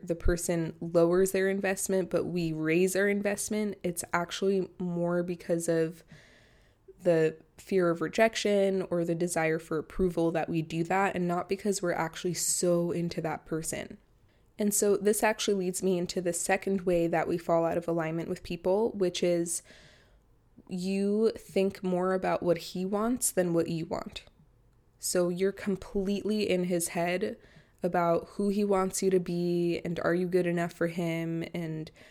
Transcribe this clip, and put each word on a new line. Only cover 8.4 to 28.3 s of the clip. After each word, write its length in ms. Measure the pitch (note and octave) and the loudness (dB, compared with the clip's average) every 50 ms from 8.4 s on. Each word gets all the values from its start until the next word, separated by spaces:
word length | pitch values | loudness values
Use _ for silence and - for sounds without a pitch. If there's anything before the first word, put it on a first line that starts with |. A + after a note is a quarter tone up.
| - G#3 G3+ G3+ G3 G3 F#3+ F#3+ F#3 - | 0 2 2 4 4 2 2 0 -2 -2
or 140 | F3 F3 E3+ | -2 0 0
the 100 | F3 E3+ | 0 0
desire 440 | E3 F3 F3 - E3 D#3+ D#3+ D#3 D#3+ | 0 -2 -2 0 0 0 0 0 -2
for 200 | D#3+ - E3+ D#3 | -4 -4 -6 -6
approval 520 | C#3 - - - F#3 F3+ E3+ E3+ E3 E3 E3 | -6 -6 -2 0 0 0 2 2 2 2 2
that 160 | E3 D#3 - | 0 -2 -2
we 140 | E3+ E3 D#3+ | -2 -2 -2
do 220 | E3 - E3 E3+ | -2 -4 -4 -2
that, 300 | E3 F#3 F#3+ G3 F#3+ - | 0 0 2 2 0 0
and 140 | F3+ F3+ F3 | -2 -2 -2
not 200 | F3 F3+ F3 - | -2 -2 -2 -4
because 320 | G3 G3+ - G#3+ G3 - | -6 -2 -2 -2 -2 0
we're 120 | - F3 E3 | -2 -2 -2
actually 420 | - E3 D#3+ - - - F3+ E3+ | -2 -2 -4 -4 -4 -4 -4 -4
so 560 | E3 - - - - - F3 F3 E3+ E3+ F3 | -2 -2 -2 0 2 2 2 4 2 2 0
into 300 | - E3+ E3+ E3+ - - | -2 -2 -2 -4 -4 -4
that 260 | E3 D#3+ D#3 - - | -4 -4 -6 -6 -6
person. 520 | - E3 D#3+ D#3+ - - - - - - - _ _ _ _ _ _ _ _ _ _ _ - | -6 -6 -6 -4 -6 -8 -8 -8 -10 -14 -18 _ _ _ _ _ _ _ _ _ _ _ -2
And 140 | G#3+ G#3 G3+ | 0 0 2
so 240 | - G#3+ G#3 G3+ | 2 4 4 4
this 260 | - F#3+ G#3 A3 - - | 4 4 2 2 2 2
actually 320 | G#3+ A3 - - - G3+ | 0 0 0 0 0 0
leads 280 | G3 F#3 F3+ F#3 - - | 0 0 -2 -2 -2 0
me 160 | F#3+ F#3+ F3 | 0 0 0
into 220 | F3 F3 - F#3+ | 0 -2 -4 -4
the 120 | F3 F3 E3+ | -2 -2 -2
second 500 | - - - F#3+ F#3+ - G3 G3 F#3+ F3+ | -2 0 0 0 0 0 0 -2 0 0
way 240 | F#3+ F3 E3+ E3+ | 2 2 2 2
that 200 | E3+ F3+ D#3+ D3+ | 2 2 0 0
we 120 | - E3+ E3+ | 0 -2 -2
fall 260 | - - E3+ E3 E3 | 0 0 2 2 2
out 140 | E3 F3 F3+ | 2 0 -2
of 100 | E3+ - | -2 -2
alignment 400 | E3 E3+ D#3+ D#3 D#3+ E3 E3 - | -2 -2 -2 -2 -4 -4 -4 -6
with 140 | F#3 F3 - | -6 -8 -6
people, 480 | - F3+ E3+ - F#3 F#3 G#3 A3+ A#3 | -8 -8 -4 0 0 2 2 0 0
which 320 | - G3+ G3+ - - - - | 0 0 0 0 0 0 0
is 400 | F3 F3 E3+ E3+ F3 - - - - - - - - - - - _ _ _ _ _ _ _ _ _ _ - - - | 2 2 2 0 -2 -4 -6 -8 -12 -18 -20 -20 -20 -20 -20 -20 _ _ _ _ _ _ _ _ _ _ -20 -14 -10
you 640 | F#3+ F3+ F3+ F#3+ G3 G3 G3 G3+ G3+ G#3+ A3 A3 - | -8 -6 -4 -2 -2 0 0 0 2 2 2 2 0
think 460 | - - - - G3+ F#3+ G3 G3 - - | -2 -8 -4 0 0 2 2 0 -2 -2
more 320 | F#3 F3+ F3 F3+ F#3 F#3 | -2 0 0 2 2 0
about 280 | F#3+ F#3 F3+ F3 - - | 0 0 0 0 0 2
what 160 | F3 E3+ E3 | 0 0 0
he 260 | - - - F3+ F#3 | -2 -6 -8 -6 -4
wants 460 | F#3+ G#3 G3+ G#3+ A#3 B3+ B3 - - | -2 -2 -2 0 0 -2 0 -2 0
than 240 | - - F3+ F3+ E3+ | 0 0 2 2 2
what 140 | E3+ E3 - | 2 2 0
you 180 | E3+ D#3+ D#3+ | -2 -4 -4
want. 360 | E3 - - - - - - - - _ _ _ _ _ _ _ _ _ _ _ _ _ _ | -4 -6 -8 -8 -10 -12 -14 -16 -18 _ _ _ _ _ _ _ _ _ _ _ _ _ _
So 300 | - - - F3+ F3+ F3 | -6 -2 0 2 2 2
you're 240 | F3+ F3 F#3+ G3 G3 | 0 0 0 0 0
completely 960 | - - G#3 F#3+ F3+ - - - G#3 F#3+ G3 G3+ G3 - G3 G#3+ G#3+ G#3 - | -2 -2 -2 -2 -2 -4 -4 -4 -2 0 0 -2 -2 0 -2 0 0 2 2
in 160 | F3+ F3+ F3+ | 2 2 2
his 240 | F3+ F#3 F3 E3+ - | 0 0 0 -2 -2
head 480 | - F3+ E3+ F3 F3+ F#3+ G#3 G#3+ A#3 - - - - - - _ _ _ - | -2 -2 -2 0 0 -2 -2 -4 -6 -10 -16 -20 -20 -20 -20 _ _ _ -4
about 460 | F3+ F3 F3+ F3 E3+ E3+ E3+ - - | 0 0 2 2 4 2 2 0 -4